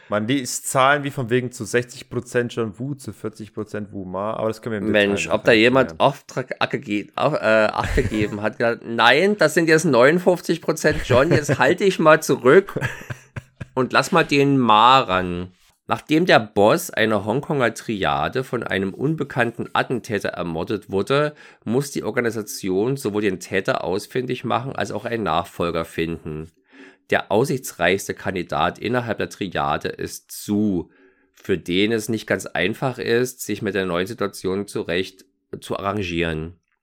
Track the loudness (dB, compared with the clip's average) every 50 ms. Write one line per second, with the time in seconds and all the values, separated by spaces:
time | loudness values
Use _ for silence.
0 | _ -4 -4 -2 0 0 -2 -2 -2 -4 -8 -10 -8 -4 0 2 4 4 4 2
1 | 0 -6 -6 -6 -4 0 0 0 0 -2 -8 -10 -6 -2 -2 -2 -2 -2 -8 -20
2 | -14 -10 -8 -8 -6 -4 -2 -2 -2 -2 -2 -4 -6 -6 -6 -8 -8 -10 -10 -10
3 | -12 -14 -12 -10 -10 -12 -10 -12 -16 -14 -10 -12 -10 -8 -8 -10 -10 -10 -10 -12
4 | -10 -8 -6 -6 -4 -4 -4 -4 -4 -4 -4 -6 -8 -6 -6 -4 -2 0 2 2
5 | 4 2 2 0 -2 -2 -2 0 2 4 6 6 6 6 6 4 2 0 0 2
6 | 2 2 2 0 -12 -12 -10 -10 -8 -8 -6 -4 -4 -4 -4 -4 -4 -2 -4 -4
7 | -4 -6 -4 -2 -2 0 0 0 2 2 4 4 4 2 0 -2 -4 -2 0 0
8 | 0 0 0 -2 -2 -2 -4 -4 -4 -4 -4 -2 -2 -2 -2 -2 -6 -6 0 4
9 | 4 6 6 6 4 2 2 4 2 2 4 2 4 6 4 4 4 6 6 8
10 | 8 8 6 4 4 2 2 2 0 -2 -4 -2 -2 -2 -2 0 2 0 0 0
11 | 0 2 4 4 4 4 2 2 2 2 2 4 4 4 4 4 2 2 2 4
12 | 6 6 6 6 4 2 0 2 6 6 6 6 6 4 -2 -8 -8 -8 -8 -10
13 | -14 -14 -16 -16 -16 _ -18 -18 -18 _ _ -18 -16 -8 -4 -2 -2 2 2 2
14 | 2 4 2 2 2 4 4 4 4 4 4 4 4 6 6 8 8 8 6 6
15 | 4 2 0 0 0 -2 -4 -6 -8 -8 -12 _ _ _ _ _ _ -6 -6 -6
16 | -2 0 2 2 4 6 4 4 4 2 2 4 6 6 4 2 0 -4 -2 0
17 | 2 2 2 0 0 0 -2 -2 -2 -2 -2 0 0 0 -2 -4 -8 -6 -4 -2
18 | 0 0 0 0 0 -2 -2 -4 -6 -4 -6 -6 -4 -2 -2 -2 -2 -2 -4 -2
19 | -2 -2 -2 -2 -6 -4 -2 0 0 0 -2 -6 -8 -4 -2 -2 -2 -2 -4 -6
20 | -4 -4 -4 -4 -4 -4 -6 -6 -6 -6 -4 -6 -4 -4 -6 -6 -6 -4 -4 -2
21 | 0 0 0 0 0 -2 -4 -10 -20 -20 -20 _ -6 -2 -2 0 -2 -2 -4 -6
22 | -6 -4 -2 -2 -2 -2 -2 -4 -8 -10 -10 -8 -4 -2 0 0 0 0 -2 -2
23 | -4 -4 -2 0 0 -2 -2 -4 -6 -4 -4 -2 0 0 -2 -2 -2 -4 -4 -4
24 | -6 -6 -6 -6 -4 -4 -6 -6 -4 -4 -4 -4 -4 -6 -6 -6 -6 -6 -6 -8
25 | -6 -6 -6 -4 -2 0 0 -2 -2 -4 -4 -4 -4 -2 -2 -4 -6 -6 -6 -4
26 | -4 -4 -4 -8 -8 -10 -10 -10 -12 -14 _ _ _ _ _ -20 -20 -20 _ _
27 | _ -2 -2 -2 0 0 0 0 0 0 -2 -6 -6 -10 -6 0 0 2 2 0
28 | -2 -6 -10 -8 -8 -6 -6 -6 -6 -4 -2 0 0 -2 -2 -4 -4 -4 -2 -2
29 | -2 -2 -4 -4 -6 -6 -6 -8 -8 -6 -4 -4 -2 -2 -2 -2 -4 -6 -8 -8
30 | -10 -10 -10 -14 _ -16 -16 -12 -6 -2 0 0 0 0 -2 -2 -4 -8 _ _
31 | _ _ _ _ _ _ _ _ -6 -4 -4 -4 -2 -2 0 0 2 2 0 -2
32 | -2 -2 -6 -4 -2 -2 -4 -4 -4 -6 -4 -2 -2 -2 -2 -2 -4 -6 -4 -4
33 | -2 0 0 0 0 -2 -6 -10 -8 -8 -6 -4 -4 -4 -2 -2 -2 -2 -2 -2
34 | -2 -4 -4 -4 -6 -6 -6 -6 -4 -4 -4 -4 -4 -6 -6 -6 -4 -2 -2 -2
35 | -2 -4 -8 -20 -20 _ _ _ _ _ -16 -12 -10 -8 -8 -4 -4 -4 -4 -4
36 | -4 -4 -2 -2 -2 -2 -2 -6 -8 -10 -12 _ _ _ _ _